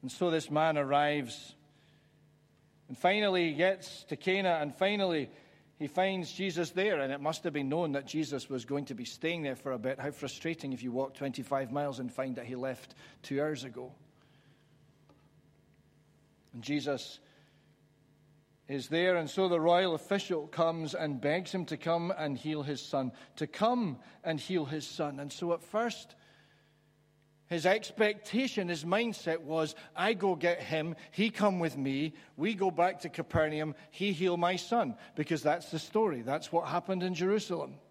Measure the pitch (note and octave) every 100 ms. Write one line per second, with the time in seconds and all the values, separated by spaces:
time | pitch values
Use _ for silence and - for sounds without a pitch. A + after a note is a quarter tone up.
0 | C3 - F3+ D#3+ D3+ D3+ D#3+ D3 C#3 C#3+
1 | D3 D3 B2 G#2+ - - _ _ _ _
2 | _ _ _ _ _ _ _ _ _ C3
3 | F3+ G#3 G#3 F#3 E3+ C#3+ F3+ F#3+ - -
4 | - D3 - F#3+ F#3+ E3 D3 C3 F#3+ G#3
5 | F#3+ E3 C3 - - - _ _ D3 -
6 | F#3+ F#3+ D#3+ - G3 E3 E3 F3+ G3+ F3
7 | C3+ C#3 C#3+ D#3+ F3 D3 C#3 D#3 E3+ C#3
8 | C3+ D3+ D3+ C3+ - C3 A#2 C#3+ C3+ B2
9 | A#2+ - D#3+ E3+ D3 B2+ C#3+ B2+ B2+ C3+
10 | C#3+ C#3+ C#3 - D#3+ D#3+ C#3 B2+ B2 A#2+
11 | C3+ - C#3 B2+ A#2+ C#3 C3 C#3 D3 B2+
12 | B2+ - C3 B2 A#2+ B2+ C3 B2 - -
13 | - - - C#3 D3+ D3 C3 A#2 B2+ -
14 | - _ _ _ _ _ _ _ _ _
15 | _ - _ _ _ _ _ _ _ _
16 | _ _ _ _ _ A#2 A2+ D3 C3 C3+
17 | - - _ _ _ _ _ _ _ _
18 | _ _ _ _ _ _ _ C#3 A#2+ D#3+
19 | F3+ F3+ D#3 - F#3+ F3 D#3+ F3 F#3 D#3+
20 | - G3+ G3 F3 C#3+ - E3 E3 D#3 -
21 | D#3 C#3 C#3+ D#3+ F#3 F#3+ E3 D#3 E3 E3+
22 | E3+ F#3+ D#3 C3 D3+ D3+ C#3 C3+ - C#3
23 | C3 - - - D3+ - G#3+ B3 G#3 B2
24 | - - - D#3+ - F#3 C#3+ D3+ C#3+ -
25 | D3+ C#3 C#3+ - F3 E3 - G#3 A#3 -
26 | - - _ _ _ _ _ _ _ _
27 | _ _ _ _ _ E3+ D#3+ G#3 G#3+ -
28 | G#3+ G#3 - A3 C4+ - F3+ E3+ D#3 G3
29 | A#3 G#3 - E3 D#3 D#3+ D#3 - - -
30 | F#3 A3+ F#3+ F3 F3 E3+ B2+ D#3 D#3 E3
31 | - - A3 A3 G#3 F#3 E3 C#3 C3+ C3+
32 | D#3 D3+ - - F3 G#3+ F#3+ E3 F3 F#3
33 | E3+ - D#3+ E3 D#3 D3+ D#3 C#3+ - -
34 | G3+ E3+ F3+ F3 F3 F#3 - A#3 F3+ A3+
35 | - - D3+ D#3+ D3 E3 - D#3+ - G#3+
36 | A3 C#3 A#2 D3 D3+ E3 E3 E3 E3+ F#3
37 | F3+ F3 F#3 G#3+ G3+ E3+ C#3 C#3 -